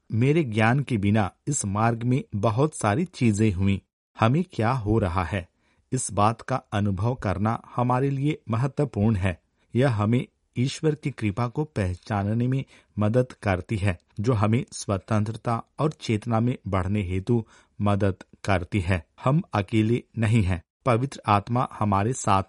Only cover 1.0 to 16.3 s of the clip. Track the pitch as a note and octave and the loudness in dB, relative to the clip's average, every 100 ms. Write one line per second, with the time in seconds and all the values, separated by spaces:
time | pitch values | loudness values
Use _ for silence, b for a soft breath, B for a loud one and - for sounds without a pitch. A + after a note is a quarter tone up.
1 | G2 A2 F#2+ - - C#3+ G2+ G2+ A#2 A2+ | 2 2 2 -4 -6 -4 -2 0 0 0
2 | A#2+ C3 - G2+ A2+ G#2+ D3+ - G#2+ A2+ | 0 -2 -2 -2 0 2 0 0 0 0
3 | F3+ - A#2+ G2+ A2 F2 G2 G2 - _ | -2 0 2 4 2 2 0 0 -6 _
4 | _ - A2+ D3+ F#3 - A2 C3 G#2 A2 | _ 0 2 2 -2 -2 -2 0 0 0
5 | F#2+ F2+ E2 G2+ F2+ _ _ _ _ B2+ | 0 -2 -2 -4 -8 _ _ _ _ -6
6 | - G2 G#2 A#2 - B2+ - G#2 G#2 F#2 | -4 2 2 0 -4 -8 -4 -2 -2 0
7 | A2+ B2+ G#2 F2+ G#2+ A#2 - - B2 B2+ | -2 -2 -4 -2 -2 -4 -6 -4 0 0
8 | C#3 C3+ D3 D#3 - A2+ C3+ - C#3+ G#2 | 0 -2 -2 -4 -4 -2 -2 -2 -2 2
9 | A2 G2+ F#2+ E2+ _ _ _ A#2 C#3 G#2+ | 2 2 0 -4 _ _ _ 0 2 2
10 | G#2 B2 - _ _ - C3+ - D#3 D3+ | 2 0 -2 _ _ -4 -4 -2 -2 -2
11 | D3 - G#2+ F#2+ A#2+ D3+ D3+ - F#2 F2 | -6 -4 -4 -2 -4 -4 -4 -2 -2 -4
12 | - G#2 G2+ A#2 B2 C3+ C3 b b - | -4 -2 0 0 0 -2 -6 b b -2
13 | G#2+ C3 - - G#2 F#2 - G#2+ G2+ F2 | 0 2 0 -2 -2 -2 -2 -2 -2 -4
14 | _ - G#2+ A2 G#2 A#2 - - - G2 | _ -6 0 2 2 0 -2 -8 -4 -4
15 | - G#2+ G#2+ A2 B2 A#2 - - D#3 - | -2 -2 -2 -6 -6 -6 -6 -4 -4 -2
16 | - G#2+ A#2+ | -2 -2 0